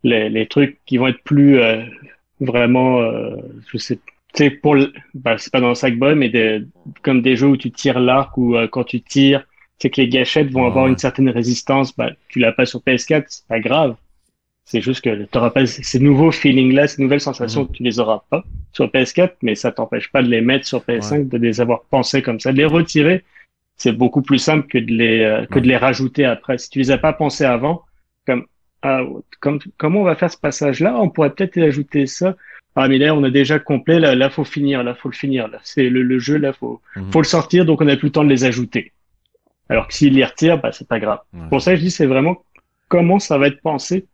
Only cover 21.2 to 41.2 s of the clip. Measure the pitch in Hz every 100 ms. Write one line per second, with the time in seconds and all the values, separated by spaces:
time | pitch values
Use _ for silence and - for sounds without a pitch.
21.2 | 135 123 117 110 120 113 _ 135 120 135
22.2 | 127 113 131 135 151 160 165 156 147 185
23.2 | _ _ _ _ _ _ 123 113 123 151
24.2 | 131 135 - 156 139 127 117 113 113 113
25.2 | 110 107 113 143 123 123 127 127 131 -
26.2 | 131 113 - 127 - 139 131 135 156 151
27.2 | 151 - 139 120 139 170 _ _ _ _
28.2 | - 123 - _ _ _ 139 131 127 139
29.2 | - - 143 143 185 _ 156 190 185 151
30.2 | 175 - 147 - 143 123 175 240 208 -
31.2 | 147 - 190 175 156 139 143 151 135 -
32.2 | 180 185 - - _ - 135 135 147 151
33.2 | 139 135 131 151 - 139 - 165 156 127
34.2 | 135 - 139 - 143 135 123 123 135 -
35.2 | 139 131 110 - - - 127 127 127 127
36.2 | 123 151 143 139 123 117 _ 101 95 160
37.2 | 151 170 - 175 165 147 151 139 147 151
38.2 | 147 135 131 120 120 120 - _ _ _
39.2 | _ _ _ _ _ 117 - - 143 135
40.2 | 123 - 160 165 117 - - 113 107 104